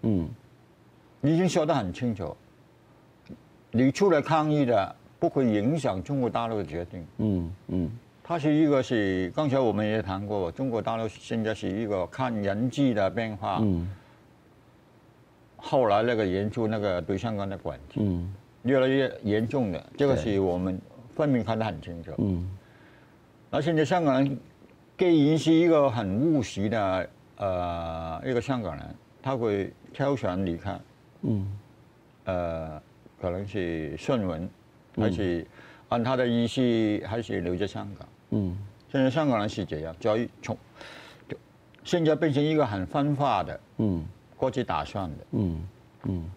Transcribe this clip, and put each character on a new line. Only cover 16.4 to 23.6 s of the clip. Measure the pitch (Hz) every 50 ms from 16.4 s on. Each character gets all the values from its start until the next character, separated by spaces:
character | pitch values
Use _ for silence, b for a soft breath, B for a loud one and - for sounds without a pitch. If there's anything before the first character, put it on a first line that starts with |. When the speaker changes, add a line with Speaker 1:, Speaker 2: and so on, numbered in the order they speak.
| 101
Speaker 2:
助 | 104 - 120 110
那 | 107 113
个 | 107 101 101 90 87
对 | 82 - 98
香 | 98 - 117 110
港 | 101 98 98
的 | 98
管 | 87 - 85 69 65 - -
制， | - -
Speaker 1:
嗯。 | 110 101 90 85 87 92 98 - - - - - -
Speaker 2:
越 | 120 139 131
来 | 131
越 | 131 135 139 135 - - - -
严 | 104 104 107 113
重 | 113 143 139 123 101
的， | 85 73 - - -
这 | - 143
个 | 139 131
是 | - -
Speaker 1:
对。 | 117 101 98
Speaker 2:
我 | 98 92 87 90
们 | 90 92 95 92 - - - - - - -
分 | - 156
明 | 147 135 120 104
看 | 98 113
得 | 110 110
很 | 110 87 76
清 | 76 - 85 85 82
楚。 | - 76 -
Speaker 1:
嗯。 | - 101 92 85 90 95 92 95 B B B B B B B B B B B B B - - - - -
Speaker 2:
而 | -
现 | 143